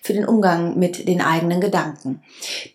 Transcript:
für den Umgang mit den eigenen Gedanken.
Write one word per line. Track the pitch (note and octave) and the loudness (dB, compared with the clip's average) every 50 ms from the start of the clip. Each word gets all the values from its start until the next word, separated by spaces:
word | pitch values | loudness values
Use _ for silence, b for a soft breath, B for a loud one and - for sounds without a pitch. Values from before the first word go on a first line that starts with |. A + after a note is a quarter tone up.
| - | -6
für | - G3 | -2 -2
den | G3+ G#3 | 0 2
Umgang | - A#3 A3 G3 F#3 E3+ E3+ E3+ E3+ - | 2 2 4 4 4 2 2 0 0 0
mit | - F3+ F3 - - - | 2 0 0 0 -2 -2
den | - F3+ F3 | 0 0 2
eigenen | - D#3+ D#3+ E3 E3+ E3+ F3 F3+ | 2 2 0 2 2 0 0 0
Gedanken. | F#3+ G#3 F#3+ F3 D3+ D#3 D3 - - C3 C3+ B B B B B B B B B B B | 0 0 0 0 -2 -4 -6 -8 -8 -8 -8 B B B B B B B B B B B